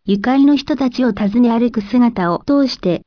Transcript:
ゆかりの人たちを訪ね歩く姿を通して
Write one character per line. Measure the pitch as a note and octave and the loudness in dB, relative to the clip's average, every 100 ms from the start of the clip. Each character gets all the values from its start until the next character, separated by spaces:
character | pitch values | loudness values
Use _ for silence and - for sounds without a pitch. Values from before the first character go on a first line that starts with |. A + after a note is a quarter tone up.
| - | -4
ゆ | G3+ | -2
か | B3 C4+ | 0 2
り | C#4+ | 4
の | C#4+ | 2
人 | - D4+ | -2 -2
た | C4 | -2
ち | B3+ B3+ | 0 -2
を | |
訪 | G3+ G3+ A#3 | 0 -2 2
ね | A#3+ | 2
歩 | A#3 A#3+ | 2 0
く | A3+ | -2
姿 | G3+ B3 A#3+ G#3+ F3 | -2 2 2 0 -2
を | E3+ - | -2 0
通 | C#4+ C4 | 0 0
し | - | -2
て | F3+ E3+ | -4 -4